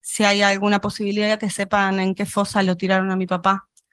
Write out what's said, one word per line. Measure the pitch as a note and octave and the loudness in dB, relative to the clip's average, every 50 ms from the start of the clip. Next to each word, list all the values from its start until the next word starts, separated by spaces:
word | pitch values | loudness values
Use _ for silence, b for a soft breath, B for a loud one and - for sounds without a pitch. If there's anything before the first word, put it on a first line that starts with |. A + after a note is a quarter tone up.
si | - - - - G#3+ | -14 -8 -4 0 2
hay | G3+ G3+ G3+ G#3 | 2 4 4 4
alguna | G3+ G3 G3 G3+ G#3 G#3 G3+ | 4 2 2 2 2 2 2
posibilidad | G3 G#3 - - G#3+ G3+ G3+ G#3 G#3 G#3+ A3 G#3+ | 0 -2 -6 -4 -4 -4 -2 0 0 0 0 0
que | A3 G3+ | -2 -4
sepan | - - G3+ G3 - G3+ G3 F#3+ F#3+ F#3+ | -4 -4 -4 0 0 2 2 2 0 0
en | F#3+ F#3+ F#3+ | 0 0 -2
qué | - G3+ | -2 -4
fosa | - - G3+ G3+ - - G#3+ F#3+ | -4 -2 -2 -2 0 0 0 2
lo | F#3 F3+ | 2 0
tiraron | F3 G3+ F#3 F#3+ F#3+ F#3+ F#3+ | 0 0 0 0 2 0 0
a | F#3 | -2
mi | F#3+ F#3 | -2 -2
papá, | F3+ F#3 F3 F3 F#3+ G3 G3 - _ _ _ _ b | -2 -2 0 0 0 0 0 -2 _ _ _ _ b